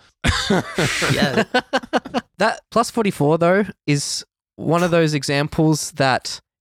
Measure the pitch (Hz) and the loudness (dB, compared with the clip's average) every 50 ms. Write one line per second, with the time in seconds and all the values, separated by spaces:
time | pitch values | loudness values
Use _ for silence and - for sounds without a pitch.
0 | _ _ _ _ - - - - - - 202 175 - - - - 160 - - - | _ _ _ _ -2 -2 -2 -2 0 0 0 0 -2 -4 -4 -4 -2 -2 -2 -2
1 | - - 135 - 143 143 127 208 - - - 254 - _ - 247 - - - 240 | -2 0 0 0 0 0 0 -2 -2 0 -2 -4 -2 _ -4 -6 -4 -2 -4 -4
2 | - 240 - 247 - _ _ - 185 226 - - - _ - 214 247 - - 240 | -4 -4 -8 -8 -8 _ _ -2 -2 -2 -2 -4 -8 _ -2 -2 -2 0 -2 -2
3 | 220 196 - - 143 147 160 165 170 170 185 202 214 190 - _ - - 147 143 | -2 -2 0 0 2 2 2 2 2 2 2 2 0 -2 -6 _ -2 -2 -2 0
4 | - - - - - _ _ _ _ _ _ - - - 160 170 175 175 165 170 | -2 -4 -8 -8 -10 _ _ _ _ _ _ -8 -2 0 0 2 2 2 4 4
5 | 165 151 151 143 139 - 143 143 147 147 - - 156 156 156 143 - - - - | 2 2 0 -2 -2 0 0 0 -2 -2 0 2 2 4 2 2 -2 -4 -2 0
6 | 139 131 123 - - - - - _ _ _ _ | 2 2 2 0 -2 -6 -12 -14 _ _ _ _